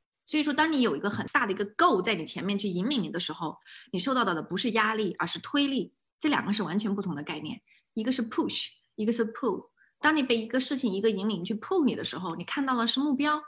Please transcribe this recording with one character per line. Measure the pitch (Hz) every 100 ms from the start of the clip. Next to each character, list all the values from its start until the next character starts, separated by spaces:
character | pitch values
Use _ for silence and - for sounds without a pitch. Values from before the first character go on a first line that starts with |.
| _ _ -
所 | 302
以 |
说， | 294
当 | 285 311
你 | 294
有 | 226 143
一 |
个 | 202
很 | - -
大 | 285 233
的 |
一 | 190
个 | 202 -
goal | 349 208
在 | 180
你 | 190
前 | 156 - 180
面 | 202
去 | 202
引 | 175 214
领 | 285
你 | 160
的 | 170
时 | 170
候， | 156 160 - - - -
你 | 180
受 | 277
到 | 254
的 | 202 165
不 | - 180
是 | 247
压 | 220 214
力， | 220 196 -
而 | 165
是 | -
推 | - 285 277
力。 | 262 170 _ _ -
这 | 302
两 | 254 -
个 |
是 | 208
完 | 170 190
全 | 214
不 | 202
同 | 185 143
的 |
概 | 147 151
念， | 151 - _ _ _
一 | -
个 | 233
是 | 254 226
push， | - 311 - - - _ -
一 | 214
个 |
是 | 233 220
pull。 | - 240 - - _ _ _
当 | 294 311
你 |
被 | 262 233
一 | 220
个 | 254
事 | 262 277
情、 | 240
一 | 190
个 | 220
引 | 190 208
领 | 190
去 | 180 214
pull | - 381 262
你 | 123
的 |
时 | 160 151
候， | 185 165
你 |
看 | 175 - 269
到 | 247
的 | 226
是 | 247
目 | 294
标， | 269 294 302